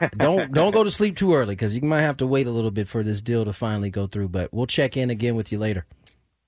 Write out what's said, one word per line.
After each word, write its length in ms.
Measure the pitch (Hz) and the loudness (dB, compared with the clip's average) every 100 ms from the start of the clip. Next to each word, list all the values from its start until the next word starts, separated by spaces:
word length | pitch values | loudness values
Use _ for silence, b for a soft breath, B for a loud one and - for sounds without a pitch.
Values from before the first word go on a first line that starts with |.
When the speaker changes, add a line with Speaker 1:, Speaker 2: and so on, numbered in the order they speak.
| 160 | -4
Speaker 1:
<laughs> 120 | - | 2
Speaker 2:
don't, 340 | 143 185 135 | 2 2 0
don't 200 | 139 185 | 2 4
go 100 | 214 | 4
to 60 | 208 | 2
sleep 260 | - 208 170 | 2 0 2
too 200 | 196 156 | 2 4
early, 200 | 110 98 | 2 0
'cause 200 | 110 113 | -2 0
you 80 | |
might 180 | 151 156 | 0 2
have 160 | 151 139 | 2 0
to 80 | 131 | 0
wait 200 | 135 123 | 2 2
a 40 | |
little 200 | 117 113 | 0 0
bit 160 | 101 101 | -2 -2
for 160 | 117 | -2
this 180 | 107 104 | -2 -2
deal 240 | 113 117 107 | 0 0 0
to 80 | |
finally 380 | 101 113 107 101 | -2 -2 -2 -2
go 160 | 98 98 | -2 -4
through, 220 | 104 98 | -4 -4
but 220 | 92 87 | -2 -4
we'll 140 | 104 127 | -4 -2
check 320 | - 135 135 | 0 0 0
in 140 | 127 | -2
again 240 | 113 120 113 | 0 0 -2
with 160 | 107 | -2
you 80 | 104 | -2
later. 260 | 107 95 - - _ _ _ _ | -2 -2 -6 -16 _ _ _ _